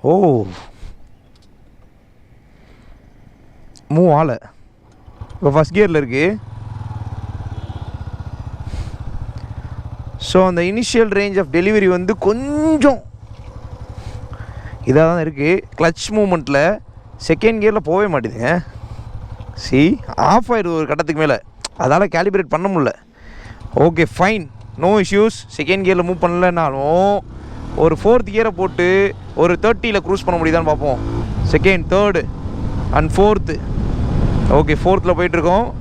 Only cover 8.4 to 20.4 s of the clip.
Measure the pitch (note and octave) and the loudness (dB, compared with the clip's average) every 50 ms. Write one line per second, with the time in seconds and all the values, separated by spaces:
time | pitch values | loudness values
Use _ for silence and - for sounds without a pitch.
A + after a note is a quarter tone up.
8.4 | - - - - - - - - - - - - - - - - - - - - | -12 -12 -12 -12 -10 -10 -8 -8 -8 -8 -10 -10 -10 -8 -8 -8 -8 -8 -10 -12
9.4 | - - - - - - - - - - - - - - - - - - - F#3 | -12 -12 -12 -12 -12 -12 -12 -12 -12 -12 -12 -12 -14 -14 -12 -10 -10 2 4 4
10.4 | F#3 F#3 F3 E3+ F3 F3+ G3+ A3+ B3 - - A#3+ A3+ G#3+ G3 G3 G3+ G3+ F#3+ F#3+ | 4 4 2 0 0 0 0 -2 -2 0 2 2 2 2 2 -2 -2 0 0 -2
11.4 | F#3 C#3 C3 E3+ F3+ G#3 G#3+ G#3+ G3 F#3 F3+ F3+ F#3 F#3 A3 - - F#3+ G#3+ A#3+ | -2 0 0 0 2 4 2 4 4 4 2 2 0 -2 -2 0 0 0 0 0
12.4 | C4 C#4 D4 D4+ D4+ D#4+ D#4+ D4+ A#3+ C#4+ C4 - - - - - - - - - | -2 -4 -2 0 2 2 2 4 4 4 2 2 -6 -16 -20 -20 -20 -20 -20 -18
13.4 | - - - - - - - - - - - - - - - - - - - - | -18 -18 -18 -16 -16 -16 -14 -16 -16 -16 -14 -14 -14 -14 -14 -14 -14 -14 -14 -14
14.4 | - - - - - - - - - A#2+ B2+ D3 D#3+ D#3+ E3+ F3 D#3 D#3+ D3+ C#3 | -14 -14 -14 -14 -14 -14 -14 -8 -2 2 4 4 6 4 4 0 -2 -4 -4 -2
15.4 | C#3+ D#3 F3+ F#3+ - - - - D#3+ E3 E3+ - - - G#3 G#3+ G#3 G3 F3+ E3 | 0 2 2 0 -2 -6 -4 0 0 0 0 -2 -8 -2 0 0 2 2 2 0
16.4 | C#3 C3+ C#3+ C#3 D3 E3+ G#3+ - - - - - - - - - - - E3 - | 0 0 2 4 4 4 2 -2 -6 -18 -20 -20 -20 -20 -20 -14 -2 -2 0 2
17.4 | - A3 A3+ A3 G#3 A3 G#3+ G#3+ D#3 D3+ E3 F#3+ G#3 G3+ E3 C3+ A2+ A2 - A2 | 4 2 2 4 2 2 2 2 0 0 2 2 2 2 0 -2 -2 -4 -6 -2
18.4 | A#2 B2+ E3 F3+ - - - - - - - - - - - - - - - - | 0 0 0 0 -2 -6 -16 -16 -16 -14 -14 -14 -14 -14 -14 -14 -12 -14 -14 -14
19.4 | - - - - - - - C3 D3 F3 C4 - - - - - - - F#3+ A#3 | -14 -16 -14 -12 -6 0 2 4 4 4 2 0 -4 -8 -4 0 2 4 4 2